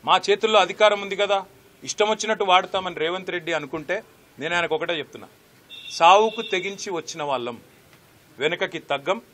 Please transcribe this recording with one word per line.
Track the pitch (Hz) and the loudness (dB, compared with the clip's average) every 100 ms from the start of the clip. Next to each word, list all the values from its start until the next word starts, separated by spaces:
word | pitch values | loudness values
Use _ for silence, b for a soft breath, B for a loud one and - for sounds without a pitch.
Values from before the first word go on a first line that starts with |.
| - | 2
మా | 180 196 | 0 2
చేతుల్లో | 202 220 214 180 | 0 4 4 2
అధికారం | 190 214 202 | 4 4 4
ఉంది | 202 190 | -4 -4
కదా, | 202 196 190 - _ _ 135 | 0 -2 -4 -20 _ _ -14
ఇష్టం | - 208 | -2 0
వచ్చినట్టు | 214 214 214 196 | 0 -2 -2 4
వాడతామని | 180 185 196 185 175 | 4 2 -6 -6 -4
రేవంత్ | 156 185 185 | -4 -4 -6
రెడ్డి | 175 160 160 | -8 -4 -6
అనుకుంటే | 143 160 147 190 - _ _ - | -4 -10 -6 -6 -6 _ _ -10
నేను | 160 175 | -4 -2
ఆయనకు | 165 160 | 0 -2
ఒకటే | 165 165 | -2 -6
చెప్తున్నా, | 135 113 95 _ _ _ _ - - - | -8 -14 -20 _ _ _ _ -20 -14 4
సావుకు | 170 196 220 220 226 | 8 8 6 -2 -4
తెగించి | 190 196 196 - 170 | -4 -4 -10 -8 -8
వచ్చిన | 151 165 147 | -8 -8 -4
వాళ్ళం, | 131 120 117 - _ _ - _ _ _ - | -4 -4 -10 -18 _ _ -20 _ _ _ -4
వెనకకి | 147 170 185 160 - | -2 -2 -6 -8 -6
తగ్గం | 139 139 214 - | -4 -2 -6 -6